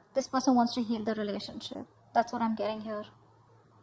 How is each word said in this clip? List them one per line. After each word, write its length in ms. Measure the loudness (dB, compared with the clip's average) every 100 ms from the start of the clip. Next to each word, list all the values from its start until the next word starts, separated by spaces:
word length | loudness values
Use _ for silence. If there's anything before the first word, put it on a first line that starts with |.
| _
This 120 | -2 0
person 280 | 2 4
wants 200 | 6 4
to 80 | 2
heal 220 | -2 -2
the 100 | -2
relationship. 680 | -2 -2 -4 -6 -12 -12 -12 -14 _ _
That's 180 | 2 2
what 80 | 0
I'm 140 | -2
getting 260 | 0 -4 -4
here. 240 | -6 -8 -10 -16 _ _ _ _ _ _